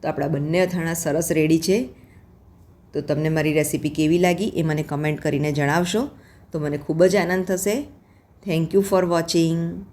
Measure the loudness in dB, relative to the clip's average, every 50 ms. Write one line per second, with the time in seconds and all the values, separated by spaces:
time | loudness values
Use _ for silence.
0 | -4 -4 -4 -4 -2 -2 -2 -2 -2 0 2 2 2 2 0 -2 -4 -2 -4 -4
1 | -2 -2 -2 -2 0 0 0 2 2 4 2 2 2 2 0 0 0 -4 -10 -20
2 | -20 -20 -20 -20 -20 -20 -20 -20 -20 -20 -20 -20 -20 -20 -20 -20 -20 -10 -8 -8
3 | -4 -2 -2 -2 0 0 0 0 0 2 2 2 0 0 -2 -2 -4 -4 -2 0
4 | 2 2 4 4 4 2 2 0 -2 -4 -2 -2 -2 0 0 -2 -4 -4 -4 -4
5 | -2 -2 -4 -2 -2 -2 -2 0 0 -2 0 0 0 2 2 0 0 0 -2 -2
6 | -2 -4 -8 -14 -20 -20 -20 -20 -20 _ -8 -6 -4 -4 -6 -6 -4 -4 2 4
7 | 4 4 6 4 2 2 0 -2 0 -2 -2 -2 0 -2 -2 -2 -4 -8 -14 -20
8 | _ _ _ _ _ _ _ _ -6 -2 -2 0 0 2 2 2 2 4 2 2
9 | 2 2 2 0 0 0 2 2 2 2 2 0 -2 -4 -6 -10 -12 -16